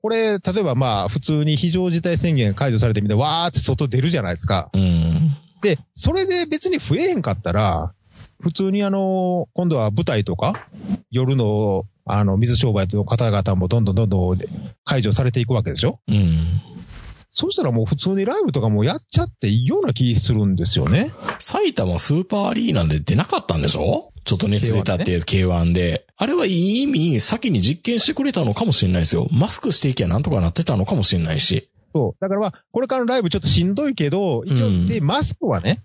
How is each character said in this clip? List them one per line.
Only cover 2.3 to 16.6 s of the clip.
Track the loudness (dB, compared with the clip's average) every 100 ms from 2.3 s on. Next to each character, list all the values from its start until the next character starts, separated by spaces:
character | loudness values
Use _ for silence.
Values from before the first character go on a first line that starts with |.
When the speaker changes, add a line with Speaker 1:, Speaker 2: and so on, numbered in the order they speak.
| 2
Speaker 1:
言 | 2 2
解 | 0
除 | 2
さ | 2
れ | 2
て |
み | 2
て、 |
わ | 2 2 2 2
ー |
っ |
て | 0
外 | -2 -2 0
出 | 0
る | 0
じ | 0
ゃ |
な | -2
い |
で | -4
す | 0
か。 | -2 0
Speaker 2:
う | 0
ん。 | 2 2 2 2 2 0 _ _
Speaker 1:
で、 | 0 0 -6 -4
そ | -2
れ | 0 0
で | 0 0
別 | -2 -2
に | -4
増 | -2 0
え |
へ | 0
ん | 0
か | -2
っ | -4
た | -2
ら、 | 0 2 0 -4 -10 _ -20 -20 _
普 | -6
通 | -2 0
に | 0
あ | 0
の、 | 0 0 0 0 -2 -4
今 | -2 0
度 | 0
は | 0
舞 | 0
台 | 0 0 -2
と | -2
か、 | -2 -2 -10 -16 -6 -6 _
夜 | -2 0 2
の、 | 2 0 0 -2 -4 _
あ | -2 2 2
の、 | 2
水 | 2 2
商 | 2
売 | 2 0
の | -2 0
方 | 0 2
々 | 0 0 0
も | 2
ど | 2
ん | 2
ど |
ん | 2
ど | 2
ん |
ど | 2 2
ん | 0 -4 -10 -12 -14
解 | -4 0
除 | 2
さ | 2
れ | 2
て | 0
い | 0
く |
わ | 0
け | 0
で | -2
し | -2
ょ？ | -2 -2
Speaker 2:
う |
ん。 | 2 4 2 0 -2